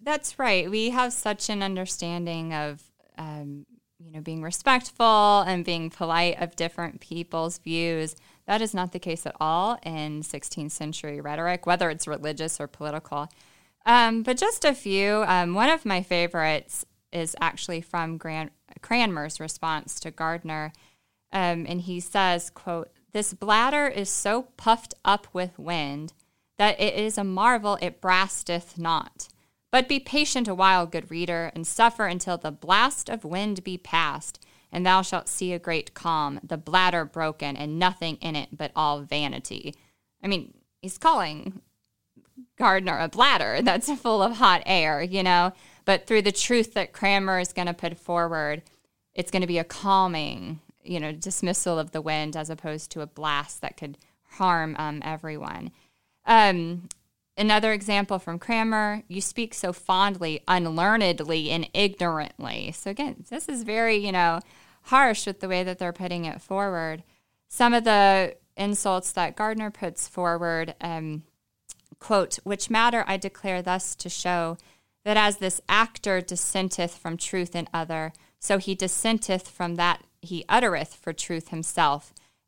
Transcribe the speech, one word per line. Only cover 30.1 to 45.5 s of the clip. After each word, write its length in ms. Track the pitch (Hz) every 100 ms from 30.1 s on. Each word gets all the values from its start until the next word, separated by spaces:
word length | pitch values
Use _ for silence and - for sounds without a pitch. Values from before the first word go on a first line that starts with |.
| 294 294 262 220
a 80 | 185
while, 300 | 190 185 170
good 240 | 165 -
reader, 420 | 165 175 170 170 165
and 100 | 165
suffer 400 | - 233 233 202
until 320 | 180 185 175
the 140 | 156
blast 560 | 143 151 196 254 285 -
of 160 | 226
wind 400 | 151 180 208 190
be 140 | 185 180
past, 600 | - 165 156 143 - - _ _ _
and 160 | 175 185
thou 160 | 190
shalt 280 | 180 180 -
see 240 | - 185
a 60 | 175
great 340 | 175 165 -
calm, 480 | - 170 160 147 139
the 140 | - 160
bladder 480 | 156 180 185 175 147
broken, 500 | 165 156 151 143 139
and 240 | 147 160
nothing 380 | 180 185 165 147
in 180 | 165 151
it 140 | -
but 200 | - 151 -
all 260 | 151 147
vanity." 720 | 139 147 143 127 - - 147 - _ _ _ _
I 60 | 190
mean, 260 | 190 - _ _ _
he's 160 | 185 -
calling 640 | 320 285 165 151 - 190 - _ _ _ _ _ _ - - -
Gardner 420 | 233 190 185 160
a 80 | 165
bladder 540 | 190 269 220 104 123
<laughs> 20 |
that's 280 | 240 185 262
full 280 | 277 240 220
of 160 | 196 220
hot 240 | 226 180 -
air, 360 | 185 156 147
you 220 | 180 190
know? 300 | 185 175 180